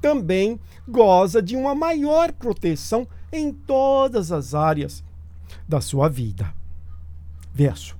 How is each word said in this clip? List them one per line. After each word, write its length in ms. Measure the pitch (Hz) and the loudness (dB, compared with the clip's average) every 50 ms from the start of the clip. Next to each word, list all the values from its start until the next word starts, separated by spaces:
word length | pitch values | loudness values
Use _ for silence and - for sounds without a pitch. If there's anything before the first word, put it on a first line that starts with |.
também 580 | - 285 302 277 196 160 185 190 190 214 233 214 - - - - - - | 4 2 2 2 2 0 2 2 2 0 0 -4 -10 -16 -18 -18 -14 -6
goza 540 | 233 247 226 202 185 180 190 190 160 233 | 6 6 8 8 10 8 6 6 4 2
de 140 | 208 170 233 | 2 2 -2
uma 180 | 262 262 277 285 | -2 -2 0 0
maior 560 | 285 320 330 330 311 285 294 302 320 339 339 320 | 0 0 0 0 0 2 2 4 4 4 2 0
proteção 760 | - - 240 202 - - 175 160 147 - - 220 226 254 247 - - - - | -4 -4 -4 -4 0 0 -2 -2 -2 -4 -2 -2 -2 -2 -2 -10 -16 -14 -10
em 200 | - 320 302 294 | -6 -4 -2 -4
todas 800 | 277 285 - - 277 262 269 269 269 269 269 269 233 226 185 160 | -4 -6 -4 0 2 2 4 4 4 4 2 2 2 -2 -2 0
as 220 | 175 151 139 120 135 | -2 -4 -4 -2 -2
áreas 500 | 151 151 156 156 151 143 139 - - - - - - - - - - - - - - - - | 2 2 2 2 2 -2 -6 -8 -12 -14 -16 -16 -16 -16 -16 -16 -16 -16 -16 -16 -16 -6 -2
da 140 | 156 143 | 0 0
sua 280 | - - - 135 139 160 | 0 0 0 2 2 2
vida. 440 | 147 127 123 110 98 90 104 82 - - - - - - - - - - - - - - - - - - - - - | 2 0 -4 -6 -4 -4 -4 -4 -4 -6 -8 -8 -8 -10 -10 -12 -12 -12 -12 -14 -14 -14 -14 -14 -14 -14 -14 -12 0
Verso. 440 | 127 143 139 - - - - - - | 2 2 2 2 -2 -10 -12 -12 -14